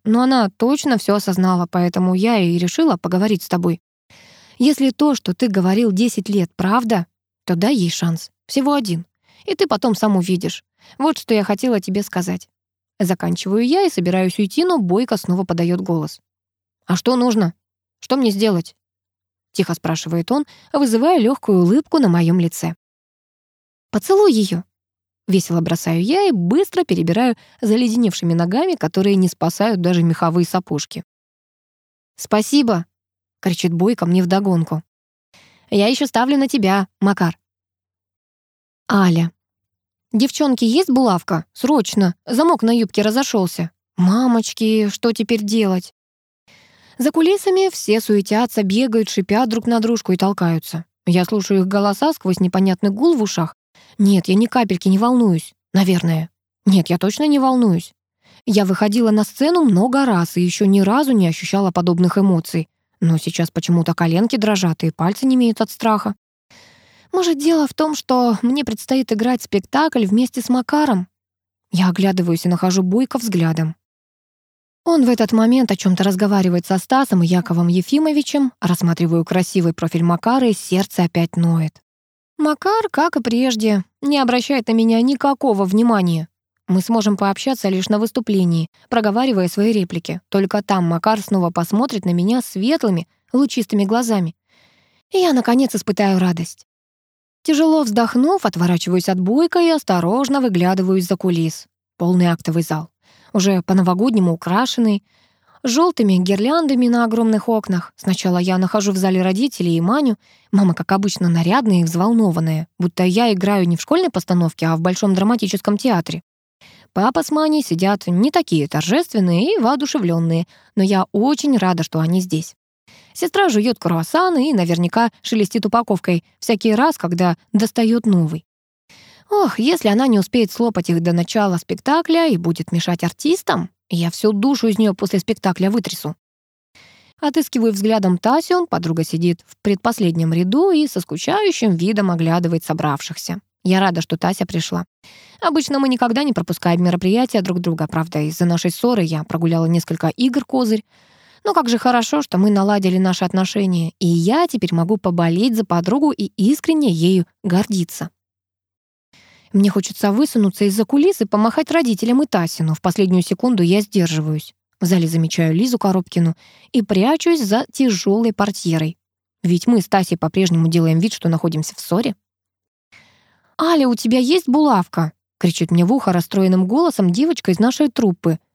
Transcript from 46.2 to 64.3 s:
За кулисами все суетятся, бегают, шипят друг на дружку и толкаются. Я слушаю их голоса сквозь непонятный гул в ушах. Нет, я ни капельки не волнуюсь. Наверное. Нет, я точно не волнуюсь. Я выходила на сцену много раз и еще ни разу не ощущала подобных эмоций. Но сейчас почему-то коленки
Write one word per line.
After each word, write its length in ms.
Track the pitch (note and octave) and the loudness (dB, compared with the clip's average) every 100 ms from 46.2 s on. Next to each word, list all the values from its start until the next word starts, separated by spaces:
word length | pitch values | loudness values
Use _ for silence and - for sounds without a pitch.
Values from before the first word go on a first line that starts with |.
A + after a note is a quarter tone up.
| _ _ _ _ _ _ _ - | _ _ _ _ _ _ _ -4
За 140 | C4+ | -2
кулисами 580 | D#4+ E4 G4 G4 F#4 F#4+ | 2 2 2 2 2 0
все 300 | - - A3 | -2 -2 -2
суетятся, 640 | - G#3 G3 G#3+ A#3+ - | 2 0 0 -2 0 -2
бегают, 440 | G3 G#3 C4 A3 G#3+ | 0 0 0 0 -2
шипят 400 | - F3+ G#3 B3+ | -4 0 0 0
друг 180 | A3+ A#3 | -2 0
на 120 | A#3 | 0
дружку 320 | A3+ A3+ - | 0 -2 -2
и 60 | F#3 | 0
толкаются. 680 | F#3+ G3+ E3+ D#3+ - E3 - _ - | 0 0 -2 -2 -6 -12 -14 _ 0
Я 180 | F3+ | 0
слушаю 360 | F3 G#3+ - G3 | 2 -2 0 0
их 80 | F#3 | 0
голоса 440 | G3+ G3+ G3 D4+ | 0 -2 0 -2
сквозь 280 | D#4 C#4+ - | 0 -4 0
непонятный 500 | F3+ F#3 F#3+ F3+ G3+ | 0 2 0 0 -2
гул 260 | G3+ E4 D4 | 0 2 2
в 60 | |
ушах. 320 | G3+ - D#3+ - _ _ _ - | 0 -2 -6 -8 _ _ _ 0
Нет, 300 | G3+ F#3+ - | 4 4 2
я 80 | |
ни 120 | F#3+ A#3 | 2 2
капельки 420 | B3+ G#3+ F3+ F#3+ | 0 0 0 0
не 100 | F#3+ | 2
волнуюсь. 560 | A#3+ B3+ A3 E3 - _ _ | 2 2 2 0 -4 _ _
Наверное. 580 | F#3+ F#3 F3+ E3+ D#3+ E3 _ _ _ | 0 2 2 0 -2 -4 _ _ _
Нет, 260 | - F#3+ E3 | 2 2 2
я 80 | F3+ | 0
точно 300 | G3 - D4+ | -2 0 2
не 100 | C#4+ | 2
волнуюсь. 540 | C4 B3+ A3+ E3+ - _ _ _ _ _ | 2 2 2 0 -4 _ _ _ _ _
Я 200 | - G3+ | 0 2
выходила 480 | F#3+ F#3 G#3+ A3+ A3+ | 2 0 0 2 2
на 100 | G#3+ | 2
сцену 400 | G3+ - D4 F4 | 0 0 0 2
много 400 | C#4 F3+ A#3+ C#4 | 4 4 2 2
раз 320 | C4 F3+ E3+ F3+ | 2 0 0 0
и 60 | |
еще 220 | F3+ - | -2 0
ни 160 | G3+ G3 | 2 4
разу 320 | F#3+ B3+ C4+ | 4 2 2
не 160 | A3+ E3+ | 2 2
ощущала 420 | D#3+ - G3 F#3+ | 0 -4 0 0
подобных 480 | F3+ F3 F3 F3+ G3 | 0 0 2 2 2
эмоций. 500 | G3 E3+ - E3+ D#3+ _ _ _ | 2 2 -2 -6 -6 _ _ _
Но 180 | E3 D#3+ | 0 0
сейчас 320 | - - E3 | -2 -4 -4
почему-то 440 | - - E3+ E3 | -4 0 0 0
коленки 420 | E3 E3 E3+ A3+ | 0 0 2 0